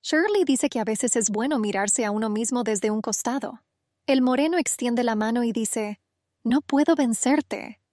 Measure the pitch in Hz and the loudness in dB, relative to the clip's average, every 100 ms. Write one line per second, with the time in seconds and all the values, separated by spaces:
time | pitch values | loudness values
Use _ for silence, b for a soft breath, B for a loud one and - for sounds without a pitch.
0 | - 311 392 415 311 262 285 247 214 220 | 0 0 2 2 2 2 0 -2 -4 -2
1 | 247 240 226 208 254 285 214 196 202 - | 0 0 0 -2 -2 -2 -2 -2 0 0
2 | 214 208 220 208 233 247 226 208 214 214 | 0 -2 -2 -2 -2 -2 -2 0 0 0
3 | 220 208 - 269 - - _ _ _ _ | -2 -4 -2 -4 -6 -12 _ _ _ _
4 | - 269 254 254 311 349 - - 247 240 | 0 2 4 2 2 0 -2 -2 -2 0
5 | 240 214 214 240 233 226 220 233 208 208 | 0 0 0 0 0 0 -2 -2 -6 -8
6 | _ _ _ _ 226 262 - 277 302 302 | _ _ _ _ 0 0 2 2 4 4
7 | 254 220 247 302 - 202 - - _ | 2 2 2 2 0 -10 -10 -18 _